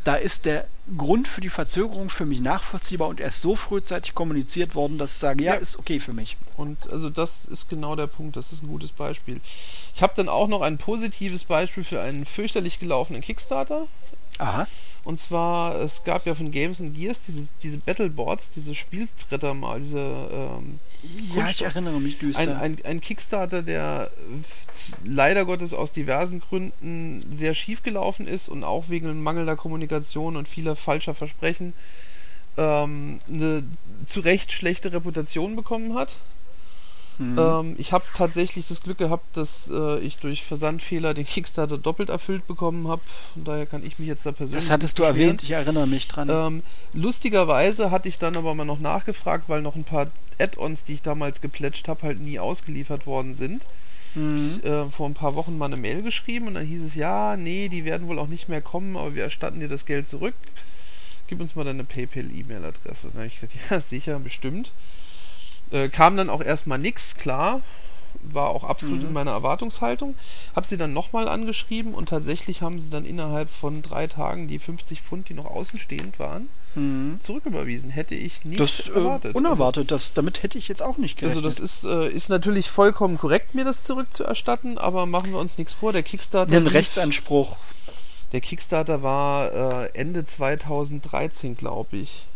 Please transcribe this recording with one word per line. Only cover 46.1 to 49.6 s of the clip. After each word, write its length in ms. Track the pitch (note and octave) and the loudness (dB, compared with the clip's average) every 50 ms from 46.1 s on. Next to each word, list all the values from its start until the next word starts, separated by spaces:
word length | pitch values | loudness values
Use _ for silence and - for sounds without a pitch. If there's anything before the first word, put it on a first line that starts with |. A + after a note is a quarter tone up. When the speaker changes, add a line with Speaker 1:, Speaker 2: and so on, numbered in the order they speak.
| - D3+ D3 D3 | 0 0 0 2
Speaker 2:
Ähm, 320 | D#3+ D#3+ D#3+ D#3+ D#3+ E3 - - - - - - - | 2 2 2 0 0 0 0 0 -2 -2 -2 -2 0
lustigerweise 960 | D#3+ E3+ A#3+ A#3+ - - A#3 G#3 F#3+ F3 D#3 C#3+ B2+ E3 G3+ G#3+ A3 G#3+ F3+ | 0 0 0 0 0 0 2 2 2 4 4 4 4 4 2 2 2 2 2
hatte 180 | F#3 F#3 F#3 F#3+ | 2 2 0 0
ich 80 | - | 0
dann 220 | - E3+ E3 F3 E3 | 0 0 0 0 0
aber 160 | E3 D#3+ D#3 | 0 0 0
mal 100 | D#3 D3+ | 0 0
noch 160 | D3 D3 D3 | 0 0 0
nachgefragt, 680 | D3+ D3 D#3+ G3 - A3 G3+ - - F3 D#3+ E3 - - | 0 0 2 2 2 0 0 0 0 0 0 2 2 0
weil 100 | D#3 D3+ | 0 0